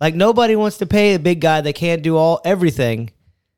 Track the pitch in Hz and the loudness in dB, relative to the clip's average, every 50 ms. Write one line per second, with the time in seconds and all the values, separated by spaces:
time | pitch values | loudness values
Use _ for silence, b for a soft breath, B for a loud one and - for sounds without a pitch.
0 | 147 160 160 170 190 220 233 226 240 220 220 214 214 208 202 - 202 165 196 208 | -4 -2 0 2 0 2 2 2 2 2 2 0 0 -2 -2 -4 -4 -2 0 2
1 | 208 208 196 180 147 180 175 165 151 160 156 156 147 147 147 - 170 170 170 165 | 2 2 2 2 0 0 0 0 0 0 0 0 -2 -4 -6 -4 -2 -2 -2 -2
2 | 147 165 160 160 160 165 165 - - 170 196 185 180 165 123 - 131 117 113 110 | -2 0 0 2 2 2 2 0 0 -2 0 2 0 0 0 0 -2 -2 -2 -4
3 | 117 113 - _ _ _ _ _ _ _ _ | -6 -10 -14 _ _ _ _ _ _ _ _